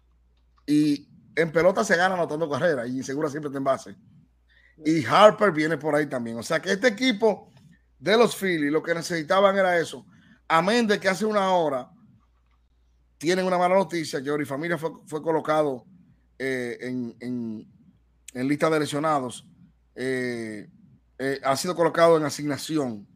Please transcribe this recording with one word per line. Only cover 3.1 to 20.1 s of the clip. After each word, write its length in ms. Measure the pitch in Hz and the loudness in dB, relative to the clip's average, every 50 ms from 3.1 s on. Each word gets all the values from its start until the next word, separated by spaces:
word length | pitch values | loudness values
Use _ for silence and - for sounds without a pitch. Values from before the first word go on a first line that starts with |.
| 135 147 160 143 | -4 -4 -4 -4
siempre 200 | 135 156 151 139 | -4 -6 -8 -8
está 100 | 135 135 | -6 -2
en 60 | 139 | 0
base. 320 | 135 131 - - 101 98 - - - - - _ _ _ _ _ _ _ _ _ _ _ - 151 | 0 -2 -2 -4 -12 -20 -20 -20 -20 -20 -20 _ _ _ _ _ _ _ _ _ _ _ -4 -2
Y 180 | 151 165 156 117 | 0 0 0 2
Harper 480 | 113 147 185 214 214 208 - 208 196 | 2 6 8 8 8 8 6 2 2
viene 240 | 151 151 151 160 165 | 2 2 0 -2 -2
por 180 | 135 151 156 147 | -4 -2 0 0
ahí 120 | 151 151 | 0 0
también. 320 | 143 139 123 117 117 117 117 | -2 -4 -6 -6 -6 -8 -8
O 40 | |
sea 200 | 107 - 165 156 | -4 -4 -4 -2
que 100 | - 190 | -2 -2
este 160 | 196 190 254 254 | -2 0 2 0
equipo 640 | 196 226 262 262 208 196 226 214 185 - - - - - - - _ _ _ _ _ _ | 2 2 0 0 2 2 2 2 2 0 -6 -18 -20 -20 -20 -20 _ _ _ _ _ _
de 180 | 131 175 220 | -2 2 4
los 180 | 240 226 - - | 4 4 4 2
Phillies, 380 | - 190 185 175 156 143 143 | -2 -2 -2 0 0 0 0
lo 100 | 156 156 | 0 0
que 120 | 147 165 170 | 0 -2 -4
necesitaban 640 | 165 147 - 175 165 147 151 190 196 202 196 196 196 | -4 -4 -4 -6 -4 -2 0 4 4 4 4 4 4
era 200 | 190 180 175 170 | 2 2 2 0
eso. 280 | 151 - 143 123 - - - _ _ - - _ _ - | 0 -2 -8 -14 -16 -20 -20 _ _ -20 -20 _ _ 2
Amén 380 | 160 165 175 202 233 240 233 | 2 4 4 4 2 2 2
de 120 | 202 202 175 | 2 0 0
que 100 | - 196 | 0 -2
hace 180 | 185 165 220 | -2 0 -2
una 260 | 214 214 202 190 190 | 0 0 0 2 2
hora 380 | 185 175 160 147 135 123 127 - - - _ _ _ _ _ _ _ _ _ _ _ _ _ _ _ _ _ _ _ _ _ _ _ - | 2 2 2 0 -2 -4 -6 -10 -16 -20 _ _ _ _ _ _ _ _ _ _ _ _ _ _ _ _ _ _ _ _ _ _ _ -4
tienen 260 | 143 165 185 185 185 | -2 0 0 2 2
una 140 | 185 180 175 | 0 2 2
mala 160 | 180 180 190 | 2 4 4
noticia, 480 | 196 185 156 170 165 151 - 165 143 | 4 2 2 -2 -6 -6 -6 -6 -6
que 80 | 131 147 | -4 -2
Ori 160 | 147 151 143 | -4 -4 -4
Familia 320 | 120 139 139 165 170 175 147 | -4 -6 -6 -4 -4 -4 -4
fue, 140 | 160 160 - - - | -4 -8 -10 -12 -12
fue 160 | - 147 151 | -12 -10 -6
colocado, 640 | 143 165 160 147 - 156 156 156 151 143 127 120 - - - - _ _ _ _ _ _ _ - | -2 -2 -2 0 0 0 0 2 0 0 -2 -6 -12 -18 -20 -20 _ _ _ _ _ _ _ -8
eh, 400 | 131 135 131 127 123 120 113 - | -6 -4 -4 -4 -6 -6 -8 -8
en, 340 | 120 127 127 127 120 117 113 113 | -8 -8 -6 -6 -8 -8 -10 -12
en, 480 | 117 123 123 120 117 113 110 110 - - _ _ _ _ _ _ _ _ _ _ _ - | -10 -8 -8 -6 -8 -8 -10 -12 -14 -18 _ _ _ _ _ _ _ _ _ _ _ -14
en 160 | - 123 131 139 | -8 -4 -4 -2
lista 220 | 147 143 170 160 | 0 0 0 0
de 100 | 160 151 | 0 0
lesionados, 640 | 147 - 147 143 156 160 151 139 127 120 - - - - - - - - _ _ _ _ - | -2 -2 -4 -2 -2 0 0 -2 -2 -6 -10 -14 -18 -20 -20 -20 -20 -20 _ _ _ _ -12
eh, 760 | 117 127 131 | -8 -6 -4